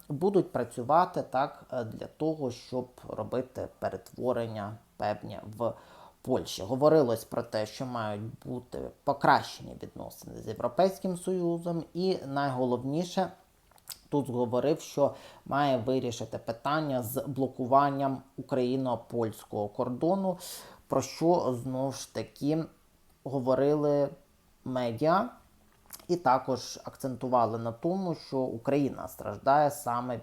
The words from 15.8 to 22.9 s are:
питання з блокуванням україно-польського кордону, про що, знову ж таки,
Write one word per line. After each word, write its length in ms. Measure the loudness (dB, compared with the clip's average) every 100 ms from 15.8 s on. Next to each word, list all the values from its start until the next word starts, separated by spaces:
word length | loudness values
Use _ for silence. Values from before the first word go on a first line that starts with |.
| 2 0 0 -6 -8 -8
питання 680 | -8 -6 -2 0 0 -2
з 200 | -2 -4 -4
блокуванням 920 | -2 -4 -2 4 6 6 2 -2 -2 -10 -12
україно-польського 1300 | -2 0 2 0 0 -4 -4 -2 -2 -4 -8 -4 -4
кордону, 680 | -2 -4 0 2 2 0 -4 -8 -14 -16 -16 -2
про 140 | 0
що, 560 | 0 2 4 4 2 -2
знову 280 | -4 -2 -4
ж 220 | -4 -8
таки, 520 | -8 -8 -4 0 0 -2 _ _